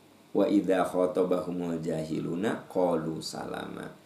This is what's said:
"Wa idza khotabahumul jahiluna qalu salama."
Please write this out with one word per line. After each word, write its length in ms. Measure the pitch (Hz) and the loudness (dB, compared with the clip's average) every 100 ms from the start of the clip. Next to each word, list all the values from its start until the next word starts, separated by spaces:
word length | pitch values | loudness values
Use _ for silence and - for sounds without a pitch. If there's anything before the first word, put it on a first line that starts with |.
| - - - | -20 -20 -4
"Wa 160 | - 95 | 2 4
idza 400 | 101 90 92 92 | 4 4 2 2
khotabahumul 960 | 90 90 95 92 90 87 87 85 82 | 2 2 4 2 2 0 -2 -2 -2
jahiluna 840 | 82 80 78 78 78 85 107 - - | -2 -4 -2 -4 -2 -2 -2 -2 -4
qalu 480 | 95 90 82 80 80 | 0 2 2 -2 -6
salama." 720 | 78 - - - - - - - | -8 -8 -8 -8 -8 -8 -10 -14